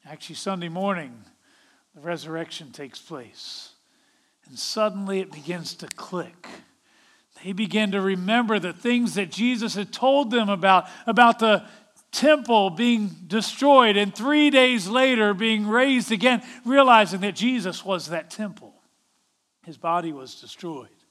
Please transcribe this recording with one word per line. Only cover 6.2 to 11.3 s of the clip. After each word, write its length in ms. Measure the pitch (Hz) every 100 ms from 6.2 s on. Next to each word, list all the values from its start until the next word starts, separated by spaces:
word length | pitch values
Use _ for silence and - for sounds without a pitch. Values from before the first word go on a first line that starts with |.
| - _ - - _ _ _ _ _ _ _ _
They 100 | 185
begin 400 | 196 208 208 208
to 100 | 196
remember 560 | 190 185 185 233 226 208
the 160 | 175
things 400 | 170 240 240 233
that 180 | 165 185
Jesus 420 | 175 240 247 226
had 200 | 180 196
told 360 | - 262 277 254
them 200 | 233 208
about, 400 | 196 190 185 185 - -
about 320 | 226 233